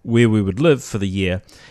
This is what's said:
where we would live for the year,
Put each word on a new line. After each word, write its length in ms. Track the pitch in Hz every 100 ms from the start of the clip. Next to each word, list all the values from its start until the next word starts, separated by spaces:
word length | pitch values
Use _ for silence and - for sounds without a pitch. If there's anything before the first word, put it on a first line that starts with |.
where 260 | - 117 117
we 140 | 110
would 180 | 98 95
live 240 | 165 131
for 140 | - 104
the 100 | 98
year, 320 | 95 92 92 - - -